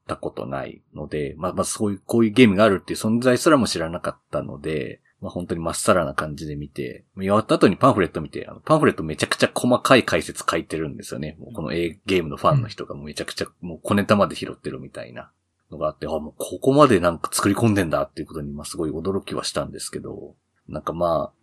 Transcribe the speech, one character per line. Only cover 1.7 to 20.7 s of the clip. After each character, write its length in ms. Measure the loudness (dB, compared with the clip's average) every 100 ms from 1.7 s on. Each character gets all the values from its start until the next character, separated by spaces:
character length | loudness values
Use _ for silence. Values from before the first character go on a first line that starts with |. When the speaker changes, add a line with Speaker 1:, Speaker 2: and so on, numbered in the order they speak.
| -2 -2
Speaker 1:
う 20 |
い 40 | -2
う、 40 |
こ 160 | 0 2
う 60 | 4
い 40 |
う 20 |
ゲ 140 | 8 8
ー 40 |
ム 60 | 8
が 80 |
あ 60 | 4
る 100 | 4
っ 20 |
て 80 | -2
い 40 | -4
う 40 |
存 220 | 0 2
在 160 | 2 4
す 100 | 4
ら 60 | 4
も 100 | 4
知 100 | -2
ら 100 | -4
な 120 | -6
か 120 | -8
っ 80 | -10 _
た 100 | -6
の 180 | -6 -8
で、 400 | -6 -4 -6 -12 _ _
ま 60 | -10
あ、 40 |
本 140 | -10 -6
当 80 |
に 80 | -4
ま 120 | -4
っ 20 | -2
さ 180 | 2
ら 120 | 2 2
な 100 | -4
感 200 | -6 -8
じ 120 | -8
で 80 | -8
見 120 | -10
て、 380 | -8 -10 -10 _ -6
終 140 | 2
わ 80 | 2
っ 80 | 2
た 80 |
後 140 | 4 4
に 100 | 6
パ 120 | 4
ン 40 |
フ 80 | 4
レ 60 | 0
ッ 20 |
ト 100 | -2
見 100 | -8
て、 180 | -10 -12
あ 80 | -12
の、 60 |
パ 160 | 0 4
ン 20 |
フ 80 | 4
レ 60 |
ッ 20 | 2
ト 80 |
め 120 | -4 -4
ち 100 | -4
ゃ 20 |
く 80 | 0
ち 80 |
ゃ 80 | 0
細 240 | 2 2 2
か 180 | 6 4
い 80 |
解 200 | 6 -2
説 200 | -2 -6 -4
書 80 | -4
い 80 | -4
て 100 | -6
る 140 | -6
ん 80 | -8
で 60 |
す 100 | -12
よ 60 | -10
ね。 160 | -10 -12
も 100 | -14
う 20 |
こ 80 | -10
の 100 | -6
え-、 140 | -4 -4
Speaker 2:
う 20 |
ん。 80 | -6 -2
Speaker 1:
ゲ 140 | -2
ー 20 |
ム 60 | -2
の 80 | 0
フ 100 | 4
ァ 80 | 4
ン 80 |
の 40 | 0
人 200 | -8 -12
が 80 | -12
め 180 | -12
ち 80 | -10
ゃ 40 | -10
く 80 |
ち 100 | -8
ゃ 40 | -8 _
も 140 | -14 -10
う 40 |
小 100 | 0
ネ 100 | 0
タ 120 | 4 4
ま 100 | 2
で 100 | 0
拾 180 | -10
っ 60 | -8
て 120 | -10
る 80 | -10
み 100 | -12
た 160 | -14 -14
い 80 |
な 180 | -16 -20 _ _ _ _
の 80 | -6
が 120 | -6
あ 20 |
っ 80 | -4
て、 80 | -6
Speaker 2:
う 20 |
ん。 60 | -6
Speaker 1:
あ、 40 |
も 120 | -8
う 20 | -10
こ 220 | -10 -2
こ 140 | 2
ま 140 | 6 6
で 120 | 6
な 120 | 4
ん 80 | 0
か 100 | -4
作 180 | 0 2
り 40 |
込 160 | 4 2
ん 40 | 2
で 80 |
ん 80 | 0
だ 100 | -2
っ 100 | -2
て 100 | -8
い 20 |
う 40 | -10
こ 60 |
と 80 | -10
に、 100 | -8
ま 100 | -10
あ、 20 | -10
す 100 | -6
ご 120 | -6
い 20 |
驚 340 | -4 -4 -4
き 120 | -6 -8
は 80 |
し 100 | -4
た 120 | -4 -6
ん 60 |
で 80 | -10
す 120 | -10
け 80 | -10
ど、 340 | -10 -12 -16 _ _ _
な 120 | -12